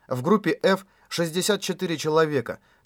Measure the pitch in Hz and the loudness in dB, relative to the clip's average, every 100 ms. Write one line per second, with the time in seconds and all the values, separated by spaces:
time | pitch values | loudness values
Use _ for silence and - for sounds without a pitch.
0 | - 127 135 208 247 - 185 190 - _ | -8 -4 2 2 2 0 2 0 -2 _
1 | _ - 170 170 180 196 - 170 185 156 | _ -4 -2 -2 0 -2 -2 -6 -6 -4
2 | 156 156 156 147 120 80 _ _ | 0 2 2 0 -4 -8 _ _